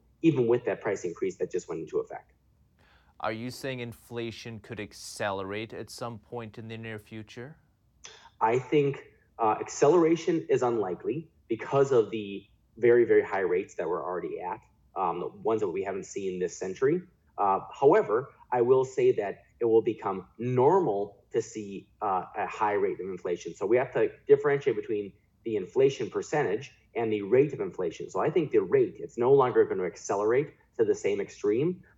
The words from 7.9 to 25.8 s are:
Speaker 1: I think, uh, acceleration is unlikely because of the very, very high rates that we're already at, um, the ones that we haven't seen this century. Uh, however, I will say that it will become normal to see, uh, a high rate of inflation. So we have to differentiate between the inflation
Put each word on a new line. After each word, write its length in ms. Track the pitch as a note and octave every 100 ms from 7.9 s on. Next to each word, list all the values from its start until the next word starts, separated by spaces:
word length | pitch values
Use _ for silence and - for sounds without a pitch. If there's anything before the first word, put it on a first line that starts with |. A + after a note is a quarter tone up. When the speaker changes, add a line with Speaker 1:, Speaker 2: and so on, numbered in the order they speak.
| _ - - - _
Speaker 1:
I 180 | A2+ B2
think, 460 | - D3+ C#3 C#3 - _ _ -
uh, 180 | A2+ G2+
acceleration 840 | - - D3 F3 D#3+ E3 - E3 -
is 140 | B2+
unlikely 640 | A#2+ A#2 F#2 F2 F#2+ C#3 - _ _
because 440 | A#2 - C#3 C3+
of 180 | B2+ G2+
the 340 | A2 G2+ G2 - _ _ -
very, 260 | A#2+ A#2+
very 180 | A2 G#2+
high 180 | G2+ G2
rates 340 | F2+ F2+ G#2
that 140 | - E2+
we're 160 | F2+
already 360 | D2+ F2+ F2 -
at, 180 | F#2 F#2+ - _ _ F#2+
um, 240 | F#2 E2+
the 80 | - G2+
ones 180 | G2 A2
that 80 | G2+
we 160 | F2+
haven't 220 | F#2+ F#2+ F2
seen 340 | G2+ F#2+ F2+
this 160 | F2 -
century. 460 | F#2+ F#2+ C3+ F3+ - _ _ -
Uh, 240 | G2+ F#2+ -
however, 580 | - C#3+ A3 G3+ G#2 - - _
I 120 | B2
will 220 | A#2+ C3
say 280 | C3 - B2+
that 300 | A2 G2+ F#2+ _ _
it 60 | A#2
will 160 | A2+
become 440 | A2 G#2+ G2+ F#2+ - -
normal 800 | B2 B2+ C3+ F#3 D3+ G2+ G#2 - _
to 100 | A#2+
see, 460 | - A2 G2+ F#2+ - _
uh, 240 | G#2 F#2 F2+ -
a 100 | G2
high 260 | - G#2+
rate 280 | G#2 G2 F2
of 80 | F#2
inflation. 460 | F2+ F2+ F2 F2
So 120 | E2 G2+
we 100 | B2
have 160 | B2
to 180 | B2 - - -
differentiate 500 | C#3 C#3+ C#3+ C3+ G#2
between 360 | - G#2 G2+ - _ _
the 120 | A#2 G#2
inflation 540 | F2+ -